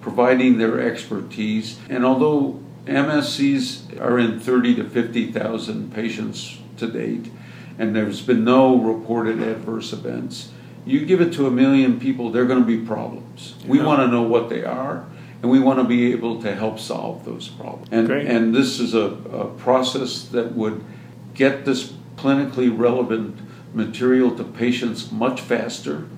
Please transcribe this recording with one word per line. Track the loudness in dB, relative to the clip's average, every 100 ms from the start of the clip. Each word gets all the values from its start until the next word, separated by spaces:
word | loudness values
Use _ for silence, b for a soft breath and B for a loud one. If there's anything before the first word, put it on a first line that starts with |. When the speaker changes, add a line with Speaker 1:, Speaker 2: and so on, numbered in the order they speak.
Speaker 1:
providing | -6 2 4 6 6 6
their | 4 2
expertise. | -2 -4 -6 -8 -8 -6 -2 -2 -4 -12 B
And | 0
although | 2 4 4 2 0 -4 -14 -16 -4
M | 0 2
S | 0 0
Cs | 0 2 2 0 -6 -12 -4
are | 0 4
in | 2 0
thirty | 0 2 4 2
to |
fifty | 0 -2 -2 -2 -2
thousand | -2 -4 -4 -6 -6 -6
patients | -6 -6 -4 -8 -8 -12 -14 -18 -8
to | -6
date, | -4 -4 -6 -8 B B B B B
and | -2
there's | 0 -2 -4
been | 0 2
no | 6 6 6 6
reported | 4 -2 -2 -2 0 0
adverse | -2 -4 -6 -8 -8
events, | -8 -8 -8 -8 -10 -16 B B B -2
you | -2 2
give | 4
it | 4
to | 2 2
a |
million | 4 6 6 4 4
people, | 0 -2 0
they're | 2
gonna | 4 4
be | 4 4
problems. | 0 -6 -6 -10 -14 -16 -18 -16 2
We | 4
Speaker 2:
Yeah. | 6
Speaker 1:
wanna | 4 4
know | 4
what | 4 2 2
they | -4
are, | -4 -4 -4 -6 -10 B B B
and | 4
we | 6
wanna | 6 4
be | 4 4 4
able | 2 -2 -4
to | -4
help | -2 -4 -4
solve | -8 -6 -6 -8
those | -10 -12 -12
problems. | -14 -12 -12 -4
And, | 0 2
Speaker 2:
Great. | 0 0
Speaker 1:
and | 2 2
this | 2 2 0
is | 0
a, | 0 0 -4 -10
a | -8 -8
process | -6 2 2 2 -2 -6 -8
that | -6 -4 -2
would | -2 -4 -4 B B B B -20
get | 2 2 2
this | -2 -2 -4 -14 -18 -4
clinically | 0 2 0 2 2 4
relevant | 2 2 0 -2 -4 -10 -16 B B
material | -4 -4 0 2 4 4
to | 0
patients | -8 -2 0 0 -2 -6 -8
much | -2 -2 -2
faster | -2 -2 -2 -8 -8 -8 -10